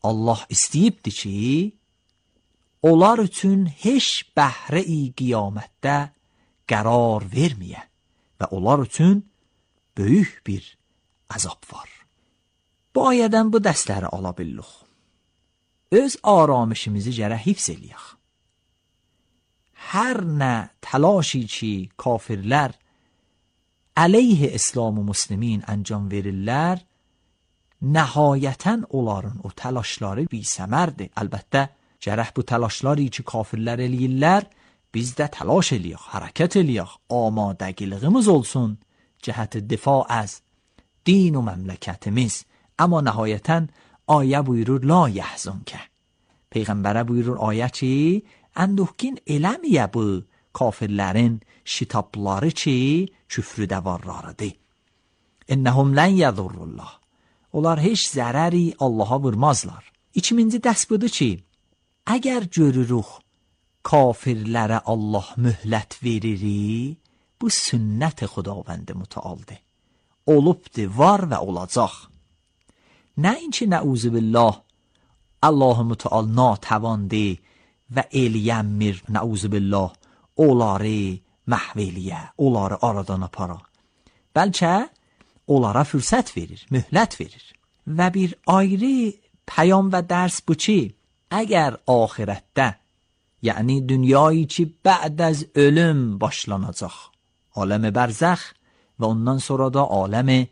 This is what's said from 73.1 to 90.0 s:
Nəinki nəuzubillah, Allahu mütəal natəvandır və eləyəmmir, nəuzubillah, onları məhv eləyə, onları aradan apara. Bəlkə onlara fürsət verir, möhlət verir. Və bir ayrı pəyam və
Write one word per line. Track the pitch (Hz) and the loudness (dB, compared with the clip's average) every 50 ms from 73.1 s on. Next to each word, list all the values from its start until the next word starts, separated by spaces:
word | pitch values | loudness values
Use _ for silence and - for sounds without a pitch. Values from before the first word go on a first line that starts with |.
| _ | _
Nəinki | - 151 185 240 330 339 320 - - 240 208 | -2 0 0 0 -2 -6 -8 -6 -2 0 0
nəuzubillah, | 175 160 - 143 131 117 113 120 113 117 113 110 113 117 120 110 104 - _ _ _ _ _ _ _ _ _ _ _ _ _ _ _ _ | 0 0 0 0 -2 0 -2 0 0 0 0 2 4 4 4 4 2 0 _ _ _ _ _ _ _ _ _ _ _ _ _ _ _ _
Allahu | - 151 156 139 135 127 120 117 117 117 | 2 4 4 6 4 4 4 4 2 -2
mütəal | 113 - - - - 110 110 110 | -2 -4 -4 -2 0 0 0 2
natəvandır | 113 123 127 123 104 101 - - 113 107 110 117 113 104 101 95 107 107 107 101 90 - _ _ _ _ _ _ _ _ _ _ | 2 4 4 4 2 0 -2 -4 -2 -2 0 -2 -2 -2 -4 -2 -2 0 0 0 -2 -6 _ _ _ _ _ _ _ _ _ _
və | 120 127 - - | -4 -4 -4 -2
eləyəmmir, | - 135 127 117 110 110 104 113 117 113 107 104 104 104 107 104 98 90 - - | 0 0 0 2 0 0 -2 0 -2 0 -2 -2 -2 0 0 -2 -2 -4 -8 -4
nəuzubillah, | 104 104 92 120 110 98 95 101 101 101 101 98 101 98 95 90 - _ _ _ _ _ _ _ _ - | -4 -2 -2 -2 -4 -4 -4 -2 -2 0 0 0 0 0 0 -2 -6 _ _ _ _ _ _ _ _ 4
onları | 156 151 127 120 117 107 98 95 104 110 110 107 101 95 92 92 _ _ _ _ _ - | 4 6 6 4 4 2 0 0 -2 -2 -2 -2 -2 -4 -6 -8 _ _ _ _ _ -4
məhv | 120 107 - - - 107 | -2 -2 -4 -8 -6 -6
eləyə, | 104 92 90 95 90 95 87 80 80 - _ | -6 -6 -6 -10 -10 -10 -10 -12 -14 -16 _
onları | - 147 135 123 110 98 95 107 - | 0 2 2 2 2 0 -2 -2 -2
aradan | - 120 107 101 95 - 98 92 92 | -2 -2 -2 -2 -4 -4 -4 -6 -6
apara. | 95 - - 95 90 87 98 - _ _ _ _ _ _ _ _ _ _ _ _ _ _ | -8 -8 -10 -10 -10 -10 -14 -18 _ _ _ _ _ _ _ _ _ _ _ _ _ _
Bəlkə | 151 180 202 180 - 180 165 175 202 254 330 _ _ _ _ _ _ _ _ _ _ _ - | 0 0 0 0 0 0 2 2 0 -2 -4 _ _ _ _ _ _ _ _ _ _ _ 2
onlara | 143 135 123 107 101 123 147 | 2 4 4 2 2 0 0
fürsət | - - 139 120 - - 254 247 - - | 0 0 -4 0 0 0 0 0 -2 -6
verir, | - 85 82 92 - - _ | -10 -10 -10 -14 -20 -8 _
möhlət | 135 127 123 - - 180 226 - - - | -2 -2 -2 0 2 2 2 0 -2 -12
verir. | 80 - - - - - _ _ _ _ _ _ _ | -14 -14 -14 -20 -20 -20 _ _ _ _ _ _ _
Və | - 156 160 180 185 | -6 -2 0 0 2
bir | 180 196 185 175 175 _ _ - | 2 0 -2 -2 -4 _ _ 2
ayrı | 175 190 196 190 196 190 233 269 269 254 233 214 196 _ _ _ _ _ _ - | 4 4 4 2 0 0 0 0 0 0 0 -2 -4 _ _ _ _ _ _ -6
pəyam | - - 160 180 190 190 196 196 180 | 0 2 4 6 6 6 4 4 0
və | 180 | 0